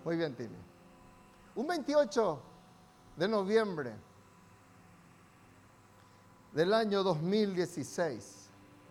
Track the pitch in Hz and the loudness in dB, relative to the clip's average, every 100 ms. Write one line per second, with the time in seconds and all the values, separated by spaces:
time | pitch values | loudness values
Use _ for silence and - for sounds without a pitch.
0 | 156 165 160 120 113 113 98 - - - | -4 -2 -2 -4 -10 -12 -18 -20 -20 -20
1 | - - - - - - 294 349 262 294 | -20 -20 -20 -20 -12 -6 -4 -2 2 4
2 | 285 247 208 139 - - - - - - | 4 2 0 0 -8 -20 -20 -20 -20 -20
3 | - - 185 214 196 220 214 165 123 104 | -18 -4 0 0 2 2 2 -2 -6 -10
4 | - - - - - - - - - - | -16 -20 -20 -20 -20 -20 -20 -20 -20 -20
5 | - - - - - - - - - - | -20 -20 -20 -20 -20 -20 -20 -20 -20 -20
6 | - - - - - 143 175 220 220 196 | -20 -20 -20 -20 -6 0 2 2 2 2
7 | 190 156 165 214 208 180 175 - 131 - | 2 2 2 2 2 0 -2 -4 -6 -2
8 | 165 110 - - - - - - - | -2 -4 -10 -20 -20 -20 -20 -20 -20